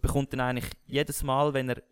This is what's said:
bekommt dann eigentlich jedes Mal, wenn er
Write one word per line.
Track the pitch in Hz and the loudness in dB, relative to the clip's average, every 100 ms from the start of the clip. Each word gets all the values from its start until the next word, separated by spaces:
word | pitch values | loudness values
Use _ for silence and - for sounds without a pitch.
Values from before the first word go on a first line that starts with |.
bekommt | - 143 139 | 0 2 0
dann | 131 | -2
eigentlich | 127 123 - - - | -2 -2 -6 -10 -4
jedes | 139 151 - | -2 -2 -2
Mal, | 143 131 147 | 0 2 4
wenn | 135 127 | 2 0
er | 120 - | -4 -6